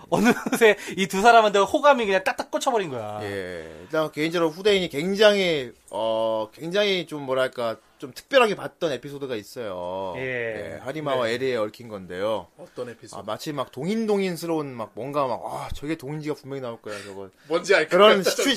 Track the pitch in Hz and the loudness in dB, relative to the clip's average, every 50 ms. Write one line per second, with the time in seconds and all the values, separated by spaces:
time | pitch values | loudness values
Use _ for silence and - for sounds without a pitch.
0 | - - 170 165 202 240 - - - - 254 - 233 214 202 - - - - 180 | -4 -2 0 4 4 4 2 2 0 -4 2 4 6 6 6 4 -2 -8 -4 -2
1 | 196 - 190 190 202 240 233 226 214 214 190 202 196 190 - 294 262 294 277 247 | -2 -2 0 4 6 8 8 10 8 6 4 4 2 4 2 4 6 6 6 6
2 | 226 196 190 190 185 247 240 - - - - - - 277 240 214 190 156 127 120 | 4 2 0 0 0 0 -4 -4 -6 -6 -6 -2 -2 0 0 0 -2 -2 -6 -6
3 | 107 104 104 107 104 101 101 98 92 90 90 85 80 80 80 78 90 - 156 160 | -6 -6 -8 -6 -6 -6 -6 -6 -6 -8 -8 -10 -12 -12 -14 -18 -12 -4 -2 -2
4 | 156 151 - 147 151 165 165 175 165 160 151 180 196 214 202 190 180 - - 139 | -2 -2 -2 -2 -4 -2 0 0 0 0 -2 0 2 2 2 4 2 -2 -4 -4
5 | 165 190 202 196 214 208 208 202 190 175 160 143 127 117 - _ _ - - 101 | -2 -2 4 6 6 8 8 6 2 2 0 0 -2 -6 -12 _ _ -8 -6 -2
6 | 110 113 110 110 113 113 110 110 110 110 - - 147 165 175 208 208 202 190 180 | -2 0 0 0 0 0 0 -2 -4 -6 -8 -12 -10 -4 -2 0 0 2 0 -2
7 | 160 - 156 147 143 127 131 131 131 131 - - 117 113 110 - _ _ _ _ | -4 -6 -8 -10 -4 -2 0 0 0 0 -2 -4 -4 -4 -4 -6 _ _ _ _
8 | - 127 - - - _ 269 262 240 214 185 131 131 143 - _ 175 160 131 117 | -16 -16 -16 -18 -10 _ 4 4 4 4 2 -4 -8 -12 -8 _ -4 -4 -4 -6
9 | - 143 143 139 139 127 123 107 98 - - 131 117 104 92 90 90 87 92 95 | -8 -12 -10 -10 -8 -6 -6 -8 -8 -10 -12 -10 -8 -8 -8 -8 -8 -6 -6 -6
10 | 95 92 90 127 131 131 127 123 117 113 107 107 101 82 80 78 - 127 139 156 | -6 -8 -8 -8 -6 -6 -6 -6 -6 -6 -6 -8 -10 -10 -12 -10 -10 -10 -8 -6
11 | 151 143 135 127 120 113 117 123 135 131 123 113 107 107 - - 117 117 107 98 | -4 -2 -2 0 0 -2 -2 -2 -2 -2 -2 -2 -2 -4 -6 -12 -14 -14 -12 -12
12 | 92 85 90 90 101 110 110 98 87 - _ - 175 - _ - 120 120 113 - | -12 -10 -8 -4 -4 -2 -2 -4 -6 -10 _ -20 -20 -16 _ -12 -12 -12 -12 -16
13 | - 107 - 98 98 107 110 113 - 160 147 143 123 - - 127 143 180 220 226 | -20 -16 -16 -12 -10 -8 -8 -8 -8 -8 -6 -6 -8 -8 -8 -8 -6 -4 -2 -2
14 | 226 214 208 196 190 185 175 147 165 170 165 156 147 139 127 117 110 101 _ 107 | 0 0 0 0 0 -2 -4 -6 -4 -4 -4 -4 -4 -6 -8 -10 -12 -12 _ -10
15 | 120 143 143 147 139 127 113 92 - - - 139 139 117 - - 139 147 165 160 | -10 -6 -2 -2 -2 -2 -2 -6 -6 -8 -8 -8 -8 -8 -10 -8 -6 -6 -6 -6
16 | - 135 151 156 147 147 143 - - 131 139 135 127 120 117 107 - 107 104 101 | -8 -10 -10 -8 -6 -8 -8 -8 -10 -12 -10 -10 -8 -10 -10 -12 -12 -12 -10 -10
17 | 101 101 95 98 98 95 - _ _ - 156 170 170 170 196 165 156 - 175 185 | -12 -14 -14 -14 -14 -16 -18 _ _ -4 -2 -2 2 4 4 4 4 4 6 8
18 | 202 220 220 196 180 - - - - 277 254 | 8 8 8 6 2 0 0 0 0 0 0